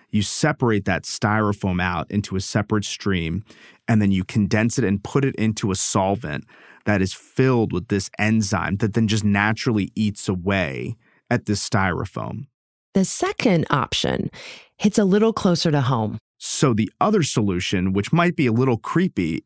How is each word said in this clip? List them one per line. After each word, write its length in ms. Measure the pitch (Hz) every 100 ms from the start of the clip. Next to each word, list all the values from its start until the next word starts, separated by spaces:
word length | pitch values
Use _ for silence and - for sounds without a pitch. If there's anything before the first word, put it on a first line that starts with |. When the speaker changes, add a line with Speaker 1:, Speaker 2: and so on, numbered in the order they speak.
| _
Speaker 1:
You 100 | 104
separate 640 | 101 - 151 - 123 107 95
that 180 | 85
styrofoam 760 | - - 110 107 107 101 98 90
out 280 | 90 90 76
into 260 | 101 101 95
a 60 |
separate 440 | - 117 101 107 101
stream, 580 | - - 95 82 85 - - - - -
and 140 | 113
then 100 | 104
you 120 | 98
condense 540 | 90 110 101 107 113 -
it 80 | 107
and 180 | 101
put 220 | - 143 135
it 100 | -
into 360 | 110 107 110
a 40 | 92
solvent 680 | - 110 95 101 87 71 - - - - -
that 160 | 104
is 120 | 95
filled 600 | - - - 131 123 107
with 140 | 90 90
this 220 | 101 - -
enzyme 600 | 104 110 101 131 78 95
that 160 | 113
then 140 | 104 113
just 160 | 110
naturally 680 | 101 101 104 104 - 110 95 -
eats 340 | 107 101 -
away 680 | 92 87 98 82 65 65 120 _ _ _
at 160 | 120 -
this 220 | 104 -
styrofoam. 800 | 110 95 87 92 - 55 64 - _ _ _ _
Speaker 2:
The 120 | - 190
second 600 | - 359 403 247 175 -
option 640 | 143 117 - - - - - - - - _
hits 200 | 214 202
a 60 | 202
little 280 | 202 220
closer 380 | 220 202 170 170
to 100 | 147
home. 360 | 123 131 107 110 _ _
Speaker 1:
So 360 | - - 147
the 180 | 110 110 _
other 220 | 196 214
solution, 720 | 151 - 104 87 87 101 92
which 200 | 95 98
might 220 | 165 170 -
be 100 | 127
a 60 |
little 260 | 110 135 117
creepy, 640 | - 170 185 - 82 80